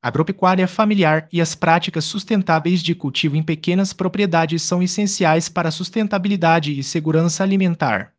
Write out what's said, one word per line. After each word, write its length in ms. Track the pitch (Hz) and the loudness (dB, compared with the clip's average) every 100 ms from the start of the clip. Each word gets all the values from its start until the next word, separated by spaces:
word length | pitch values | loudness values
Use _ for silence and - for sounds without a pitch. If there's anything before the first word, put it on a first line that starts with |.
Agropecuária 640 | 123 131 156 196 185 185 185 | -4 -2 -2 0 2 2 0
familiar 600 | - 214 208 160 156 156 | 2 2 4 4 2 0
e 120 | 170 | -2
as 120 | 165 | -2
práticas 520 | - 165 165 170 165 151 | 0 2 2 2 -4 -4
sustentáveis 760 | 208 - 214 185 160 165 180 | -6 -2 -2 2 0 2 0
de 140 | 170 175 | 0 -2
cultivo 400 | 143 - 156 147 | -4 -2 -2 0
em 80 | |
pequenas 480 | 160 160 165 180 196 | -2 -4 0 0 0
propriedades 680 | - 185 190 202 165 165 165 | -2 -4 0 0 2 0 -2
são 200 | - 180 | -2 0
essenciais 680 | 180 - 208 - 170 160 160 | 0 0 -2 0 2 2 0
para 180 | - 165 | -4 -4
a 40 | |
sustentabilidade 1040 | 156 180 226 214 202 196 202 165 165 151 143 | -4 -6 -4 -2 -2 -2 0 2 2 0 -6
e 20 | |
segurança 640 | 139 170 156 156 170 - | -4 -4 0 2 0 0
alimentar. 680 | 190 196 185 170 143 104 - | 0 2 0 0 0 -2 -4